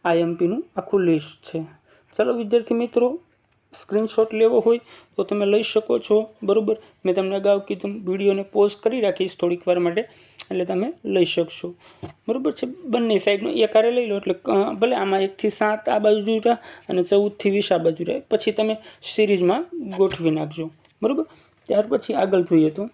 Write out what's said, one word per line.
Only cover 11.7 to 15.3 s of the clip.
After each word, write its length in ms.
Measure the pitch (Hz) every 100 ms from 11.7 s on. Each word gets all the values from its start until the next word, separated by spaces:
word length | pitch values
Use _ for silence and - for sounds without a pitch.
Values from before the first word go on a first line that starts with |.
| 175 - _ - _ -
બરોબર 240 | 247 277
છે, 140 | - 254
બંને 520 | 311 302 233 233 202
સાઈડનો 320 | 208 202 226
એક 260 | 226 214 220
હારે 140 | 233
લઈ 160 | 247 233
લો, 100 | 202
એટલે, 180 | 196
અ, 380 | 180 - 208 214
ભલે 240 | 202 233 240
આમાં 240 | 196 190
એકથી 300 | 196